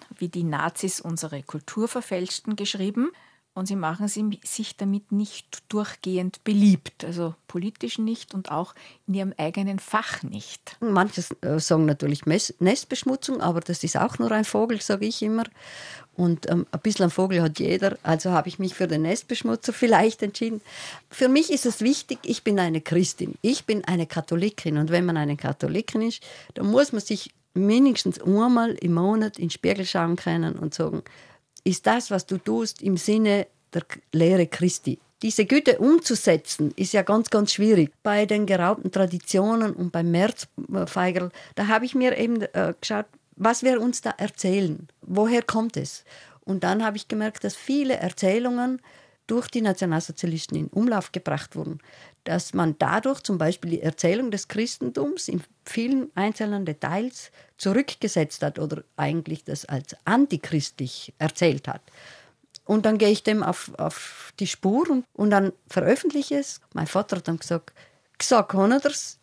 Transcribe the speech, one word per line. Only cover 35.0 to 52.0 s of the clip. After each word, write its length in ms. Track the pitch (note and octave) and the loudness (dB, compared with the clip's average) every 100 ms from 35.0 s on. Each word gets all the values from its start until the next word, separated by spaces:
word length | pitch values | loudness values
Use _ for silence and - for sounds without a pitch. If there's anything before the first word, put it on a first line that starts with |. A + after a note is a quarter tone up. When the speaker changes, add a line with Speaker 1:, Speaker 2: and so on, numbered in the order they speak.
| _ _ | _ _
Speaker 2:
Diese 220 | A3 A3 | -2 2
Güte 340 | G#3 C4+ D4 - | 4 4 6 4
umzusetzen, 920 | B3 E4 - A3+ - D#3+ - - D3+ - | 6 6 4 0 4 2 2 -2 -2 -2
ist 180 | F#3+ | 0
ja 80 | G#3 | 0
ganz, 260 | F3+ G#3+ A3 | 2 2 2
ganz 240 | A3 G#3 | 2 2
schwierig. 400 | - G#3+ G#3 D3+ _ | 2 6 6 4 _
Bei 220 | A3 G#3 | 0 2
den 220 | G#3 G#3 G#3 | 2 2 2
geraubten 440 | F#3 F3 G#3+ F#3 | 2 2 0 -2
Traditionen 840 | F#3+ F#3+ F3 - G3 G3+ A3+ A3 | 0 0 0 0 2 4 2 0
und 180 | F3+ F3 | -2 -4
beim 180 | E3+ E3+ | -2 2
Märzfeigerl, 1200 | E3+ G#3 A#3 - - - F#3+ F3 - F3+ F3+ F3+ - - - | 4 2 0 -12 -14 -6 -4 -4 -2 0 0 -4 -10 -14 -4
da 100 | G3+ | 2
habe 180 | A3 | 2
ich 100 | B3 | 2
mir 220 | C4+ B3+ - | 0 0 0
eben, 240 | A#3 A#3 | 0 -2
äh, 320 | G#3 F3+ F3+ E3+ | -2 -2 -2 -2
geschaut, 260 | - G#3 G#3+ _ _ - | -6 -6 -6 _ _ -2
was 280 | G#3 A#3+ | 0 2
wir 180 | B3+ B3 | 2 2
uns 180 | A#3+ A#3+ | 0 -2
da 100 | - - | -4 -4
erzählen. 720 | G#3 - F#3+ G3 F#3 D#3 - _ | -6 -4 0 2 0 -2 -10 _
Woher 400 | - F#3 A3 A#3+ | -4 0 2 2
kommt 340 | A#3 A3+ A3+ - | 0 -2 -2 -4
es? 280 | C3+ - - - - - | -8 -10 -20 -20 -20 -16
Und 240 | - F#3+ | -6 -2
dann 180 | F3 G3 | 0 0
habe 140 | A3 G#3 | 0 -4
ich 120 | - | -6
gemerkt, 360 | G#3+ G#3+ G#3+ | -4 -4 -4
dass 100 | G3+ | -8
viele 420 | - - C#4 C4+ B3 | -6 -2 0 2 0
Erzählungen 840 | F3+ - G3 G#3 B3 A#3+ B3 B3+ - - - _ - | -2 0 2 2 0 -2 -2 -4 -8 -20 -20 _ -4
durch 220 | A3+ B3 | -2 -2
die 120 | B3 | 0
Nationalsozialisten 960 | A3 F#3 F#3 D#3+ - D#3+ F3 D#3+ - D#3 | 0 2 0 0 -2 -4 -4 -4 -4 -4
in 120 | D#3 | -2
Umlauf 440 | - A#3 A3 - | 0 2 0 -2
gebracht 420 | - - C#3+ - | -8 -4 -6 -6
wurden. 260 | - D#3 D#3 _ - | -10 -8 -10 _ -20